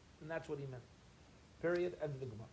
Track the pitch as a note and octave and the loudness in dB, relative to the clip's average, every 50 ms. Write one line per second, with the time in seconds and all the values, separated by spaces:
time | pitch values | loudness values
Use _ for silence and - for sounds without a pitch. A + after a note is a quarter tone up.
0 | - - - - D#3 D#3 E3 D#3+ - D#3 D3+ C#3 C#3 C3 B2+ A#2 - - - - | -20 -20 -16 -12 -6 -4 -4 -4 -2 -2 -2 -2 -2 -6 -6 -8 -10 -14 -20 -20
1 | - - - - - - - - - - - - E3 E3+ F3 F3 F3+ F3+ F3 - | -20 -20 -20 -20 -20 -20 -20 -20 -20 -20 -10 0 4 4 6 6 4 4 2 0
2 | D#3 D3 C3+ C3 C3+ A#2+ G#2 G#2+ A2+ - | -2 -2 0 -2 -4 -6 -6 -8 -10 -12